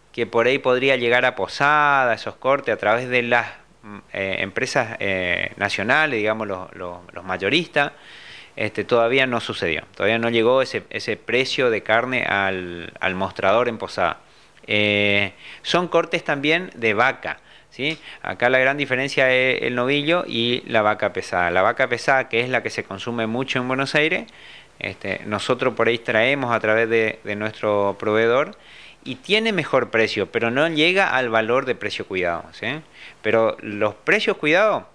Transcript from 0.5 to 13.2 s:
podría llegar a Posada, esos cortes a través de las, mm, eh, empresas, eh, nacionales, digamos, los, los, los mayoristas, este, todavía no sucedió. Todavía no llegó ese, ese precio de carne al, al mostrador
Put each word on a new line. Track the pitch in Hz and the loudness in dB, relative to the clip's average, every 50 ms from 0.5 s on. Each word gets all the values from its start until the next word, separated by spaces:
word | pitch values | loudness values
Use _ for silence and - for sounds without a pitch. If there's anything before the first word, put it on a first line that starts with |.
| 135 139 | 2 2
podría | - 131 123 127 135 135 135 | 2 2 2 2 4 2 2
llegar | 127 120 117 123 123 127 | 2 2 2 4 4 2
a | 127 - | 2 0
Posada, | - 95 - - - 143 143 151 151 147 143 143 135 131 120 113 | -2 -4 -4 -2 0 2 4 4 4 4 4 4 4 2 2 0
esos | 107 - 107 - | -2 -4 -10 -10
cortes | - - 131 139 139 135 120 107 | -4 0 0 0 0 0 -2 -2
a | |
través | - - 104 110 120 131 123 | 0 2 2 2 2 0 0
de | 123 123 120 | 0 0 2
las, | 120 120 120 110 - - - - _ _ _ | 2 2 2 0 -2 -8 -16 -20 _ _ _
mm, | - 104 104 101 - - - | -20 -18 -18 -18 -14 -10 -6
eh, | 98 98 95 92 - | -6 -4 -4 -2 -4
empresas, | 92 98 - 113 127 123 - 143 117 110 110 - | -4 -4 -4 -4 -4 -2 0 -2 -2 -2 -4 -6
eh, | 104 98 95 92 90 87 87 92 - - - | -4 -2 -2 -2 0 0 0 -2 -2 -4 -4
nacionales, | - 98 101 - - 98 117 135 156 156 151 127 107 | -4 -4 -2 -2 -2 0 2 2 2 2 2 0 0
digamos, | 104 107 110 110 107 | 0 0 0 -2 -4
los, | 101 95 92 92 - - | -6 -6 -8 -8 -12 -12
los, | 92 92 87 87 90 87 87 | -10 -10 -10 -10 -12 -16 -16
los | - 90 92 | -16 -12 -8
mayoristas, | 95 92 90 95 101 131 175 170 - - 147 143 151 - - - - - - - - - - - - - | -6 -4 -2 0 2 2 0 0 0 0 0 0 0 -4 -12 -20 -20 -20 -20 -20 -20 -20 -20 -20 -14 -8
este, | - 107 104 - 110 101 | -6 -6 -4 -4 -4 -2
todavía | - 127 117 117 117 131 135 131 | 2 2 2 4 4 2 2 2
no | 127 120 117 | 2 0 -2
sucedió. | - - 107 - 95 85 78 76 - - - | -4 -6 -6 -4 -2 -2 -2 -4 -6 -8 -6
Todavía | - 98 104 113 113 | -2 0 0 2 0
no | 117 117 | 0 0
llegó | 117 117 110 120 131 131 | 2 2 4 4 4 2
ese, | 131 - - 104 90 - | 2 0 -4 -8 -8 -8
ese | - 104 - 120 107 | -10 -8 -6 -6 -6
precio | - - - 113 127 131 - - - 131 120 | -6 -4 -2 0 0 0 0 0 0 0 0
de | 110 101 - | 0 0 0
carne | - 110 117 120 127 127 123 - | 2 2 2 2 0 -2 -2 -2
al, | - 95 101 98 95 95 92 90 87 87 85 85 - - - | 0 0 0 0 0 -2 -4 -6 -8 -10 -12 -12 -14 -8 -4
al | - 92 92 | -4 -4 -2
mostrador | 92 | -2